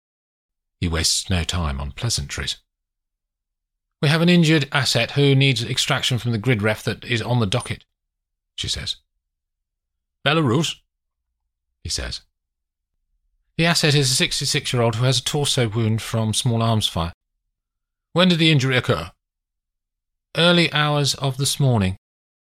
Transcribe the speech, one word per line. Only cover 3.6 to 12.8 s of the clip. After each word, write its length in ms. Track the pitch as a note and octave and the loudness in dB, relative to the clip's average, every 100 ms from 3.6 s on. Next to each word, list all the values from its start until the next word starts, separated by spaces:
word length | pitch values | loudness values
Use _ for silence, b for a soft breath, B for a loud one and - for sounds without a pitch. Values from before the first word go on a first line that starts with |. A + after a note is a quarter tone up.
| _ _ _ - | _ _ _ -4
"We 60 | D3 | 0
have 140 | E3 | 2
an 80 | E3+ | 4
injured 400 | F3 D#3 D#3+ C#3 | 4 6 4 2
asset 400 | D3 B2+ A#2+ A#2 | -2 0 0 0
who 240 | - C#3 C3+ | 2 4 4
needs 260 | C#3 A#2 | 4 2
extraction 580 | A#2 A2+ - C3+ - A#2+ | -2 -4 -2 -2 -2 -2
from 120 | A#2 | -2
the 60 | A2+ A2 | -2 0
grid 160 | A#2 | 0
ref 220 | G#2+ G#2 - | 0 -2 -4
that 180 | G2 | -8
is 180 | A2 A#2+ | -4 -4
on 200 | G#2+ B2 | -2 0
the 40 | G#2+ A#2+ | 0 -2
docket," 260 | - - _ _ _ _ _ _ _ - | -4 -10 _ _ _ _ _ _ _ -12
she 140 | - | -8
says. 260 | - - - _ _ _ _ _ _ _ _ _ _ _ _ | -8 -8 -12 _ _ _ _ _ _ _ _ _ _ _ _
"Belarus?" 560 | C#3 D#3+ C#3+ B2+ E3 - _ _ _ _ _ _ _ _ _ _ | 0 2 2 2 0 -6 _ _ _ _ _ _ _ _ _ _
he 60 | - | -10
says. 320 | - B1 - _ _ _ _ _ _ | -8 -8 -12 _ _ _ _ _ _